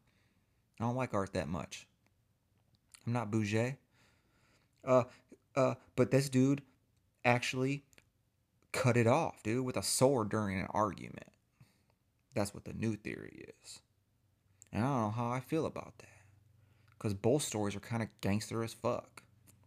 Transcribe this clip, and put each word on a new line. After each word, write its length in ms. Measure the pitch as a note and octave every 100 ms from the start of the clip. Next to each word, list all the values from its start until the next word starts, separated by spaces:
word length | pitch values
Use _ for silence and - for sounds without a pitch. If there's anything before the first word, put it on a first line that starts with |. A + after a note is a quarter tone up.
| _ _ _ _ _ _ _ -
I 40 |
don't 120 | A2+ B2
like 180 | B2
art 200 | G#2 F#2+
that 140 | F#2+ C#2+
much. 400 | E2+ - - - _ _ _ _ _ _ _ _ _ _ - A#2
I'm 80 |
not 160 | A#2+ G#2
Bouger. 480 | A2 G2+ A2 A#2+ C#3 _ _ _ _ _ _ _ _ _ _
Uh, 200 | - B2+ A#2 - _ - _ -
uh, 200 | B2+ A#2+ - -
but 160 | B2
this 180 | C3+ C#3
dude 340 | C3 C3+ C#3+ - _ _ _ _ _
actually 600 | B2 B2 - B2+ C3 C#3+ - _ _ _ _ _ _ _ _
cut 260 | - B2+ A#2
it 80 | A2+
off, 380 | D3 D#3 -
dude, 220 | G#2+ A#2+ B2+
with 120 | A2
a 60 |
sword 460 | - - C3 C3+ G#2
during 300 | A2 G#2 F#2+
an 80 | -
argument. 600 | - G#2 B1+ A#1+ - - - _ _ - _ _ _ _ _ _
That's 200 | - G2+
what 120 | - -
the 80 |
new 220 | F2+ A2 G#2
theory 500 | - A1 G#1+ - - -
is. 180 | - - _ _ _ _ _ _ _ _ -
And 120 | -
I 40 | B2+
don't 140 | C3+
know 100 | G#2+
how 180 | A2+ A#2
I 100 | B2+
feel 260 | - D#3+ A2
about 320 | - - -
that. 100 | - - - _ _ _ _ _ _ -
'Cause 140 | A2
both 300 | G2 A2+ C#3+
stories 320 | - G#2+ G#2 G2
are 60 |
kinda 280 | - A#2 G#2+ -
gangster 420 | G2 G#2 - A2+
as 100 | A2+
fuck. 500 | - A#2 A#2 - - - _ _ -